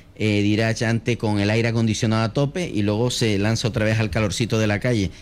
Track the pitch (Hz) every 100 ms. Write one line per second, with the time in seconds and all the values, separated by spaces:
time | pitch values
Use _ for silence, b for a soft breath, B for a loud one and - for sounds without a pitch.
0 | B - 107 104 104 107 113 113 113 113
1 | - 113 110 104 101 117 117 117 113 107
2 | 113 110 113 143 139 185 165 107 104 104
3 | 123 - 117 98 107 113 113 110 107 110
4 | 107 113 107 - 110 113 107 104 127 117
5 | 90 B